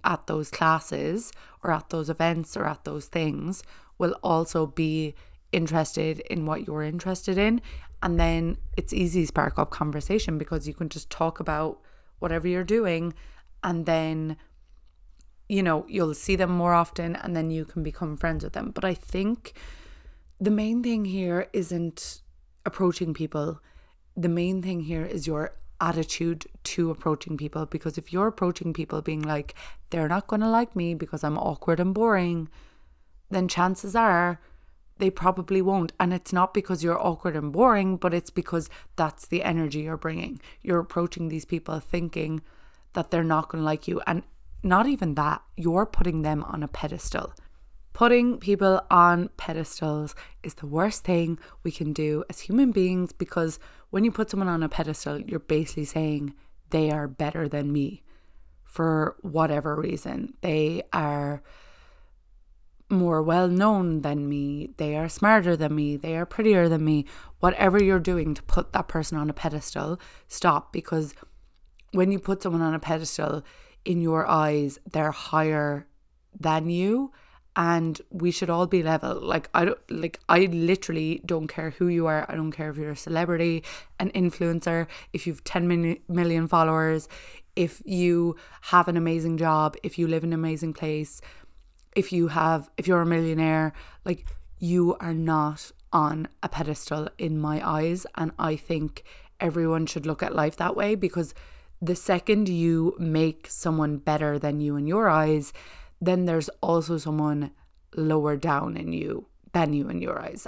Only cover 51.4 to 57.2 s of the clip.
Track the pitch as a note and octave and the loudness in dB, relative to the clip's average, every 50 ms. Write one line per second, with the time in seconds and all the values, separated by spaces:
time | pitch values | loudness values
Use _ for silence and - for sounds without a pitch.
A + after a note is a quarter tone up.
51.4 | - - - - - E3+ - - D#3+ D3+ D3 - D#3 D3+ D3+ D3+ - - - - | -8 -16 -14 -8 -8 -6 -6 -4 -4 -4 -2 -2 -2 0 -2 -2 -4 -6 -10 -10
52.4 | - - G3 B3+ C#4 B3 G#3 G3 F#3 F#3 F#3 F3+ F3+ E3+ - - F3 - - F3 | -4 0 4 4 4 4 4 4 2 2 2 0 -2 -2 -4 -6 -6 -4 -2 0
53.4 | E3 D#3+ D#3 - - - - - - - - G3 A3 A#3 - - A3 - - G3 | 0 0 -2 -6 -12 -18 -20 -20 -10 -4 0 2 2 2 2 0 -2 -2 -2 -2
54.4 | G3 F#3 E3+ E3 D#3+ D3+ - - D#3+ D#3 D3+ - - D#3 D3 D3 - - - - | 0 0 0 0 0 0 0 -2 -2 -2 -4 -6 -6 -6 -6 -6 -6 -6 -6 -6
55.4 | - - D#3 D#3 D#3 - - D#3 D3 - - D#3+ D#3 D3+ D3+ C#3+ C#3+ C#3+ C#3+ - | -2 0 0 0 0 -2 -4 -6 -6 -4 -2 -2 0 0 -2 -2 -4 -6 -10 -12
56.4 | - - - - - - - D#3+ D#3 D3+ D3+ D3+ D3 C#3 C3+ - | -20 -20 -20 -20 -8 -2 0 2 2 2 0 0 -4 -6 -6 -4